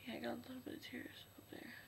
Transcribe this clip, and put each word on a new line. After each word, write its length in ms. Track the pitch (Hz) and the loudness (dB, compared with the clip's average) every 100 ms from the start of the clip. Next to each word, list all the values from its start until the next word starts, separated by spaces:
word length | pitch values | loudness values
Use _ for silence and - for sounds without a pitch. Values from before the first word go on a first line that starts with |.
| - | 0
Yeah, 80 | 226 | 2
I 40 | |
got 140 | 240 | 4
a 100 | 240 240 | 4 2
little 140 | 262 240 | -2 0
bit 100 | - | 0
of 60 | - | 2
tears 340 | 247 - - - - | 0 0 -4 -8 -10
up 60 | - | -4
there. 220 | - - 240 | -4 -2 -4